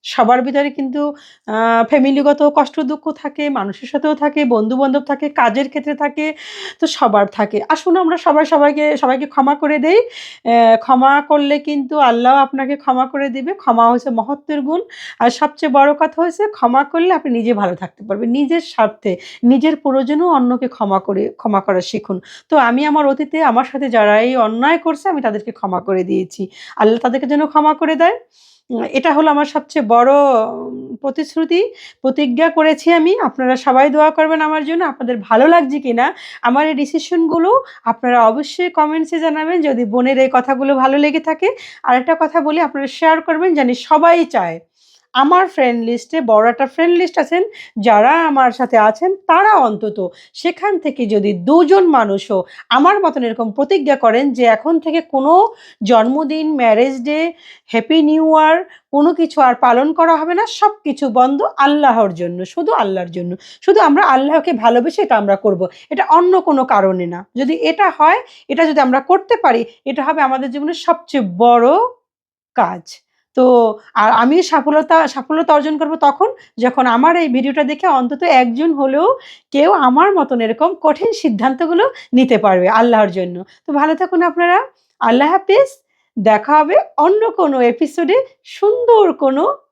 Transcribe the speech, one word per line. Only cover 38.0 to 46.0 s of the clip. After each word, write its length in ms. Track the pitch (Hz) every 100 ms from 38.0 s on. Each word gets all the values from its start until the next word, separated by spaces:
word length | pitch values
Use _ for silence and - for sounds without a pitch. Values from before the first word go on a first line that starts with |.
| 247 247 220
অবশ্যই 420 | 240 294 - 359 349
কমেন্টসে 380 | 302 320 311 339 320
জানাবেন। 320 | 302 311 349
যদি 220 | 294 240 233
বোনের 320 | 240 254 262 262
এই 40 | 262
কথাগুলো 340 | 247 262 277 277
ভালো 140 | 262 277
লেগে 240 | 294 311 320
থাকে, 180 | 311 392 523 - - -
আরেকটা 260 | 254 262 330
কথা 160 | 320 330 294
বলি, 120 | 311 311
আপনারা 200 | 277 277 -
শেয়ার 200 | 320 320 330
করবেন, 220 | 311 370 294
জানি 140 | 247 247 -
সবাই 360 | 311 339 339 330 233
চায়। 220 | 175 165 _ _ _ _ _
আমার 300 | 254 277 359 370 320
ফ্রেন্ড 240 | 262 233 226
লিস্টে 300 | 240